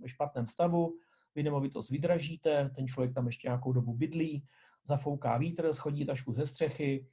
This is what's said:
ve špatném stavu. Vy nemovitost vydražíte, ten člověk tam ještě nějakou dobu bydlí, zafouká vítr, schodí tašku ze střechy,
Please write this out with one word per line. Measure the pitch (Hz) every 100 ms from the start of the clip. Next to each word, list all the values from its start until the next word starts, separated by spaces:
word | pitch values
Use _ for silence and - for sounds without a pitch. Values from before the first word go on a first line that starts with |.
ve | 127
špatném | - 143 131 117
stavu. | - 175 170 170 170 _ _ _
Vy | -
nemovitost | 147 143 139 - -
vydražíte, | 139 170 170 147 160 160 147 139 135
ten | 131
člověk | - 127
tam | 127 123
ještě | 120 127
nějakou | 123 127
dobu | 127 117
bydlí, | 117 156 165 160 143 - _ - _
zafouká | - 139 143 143 120 117
vítr, | 170 170 160
schodí | 151 151 143 139
tašku | 135 -
ze | 117 147
střechy, | - 156 - 143 135 135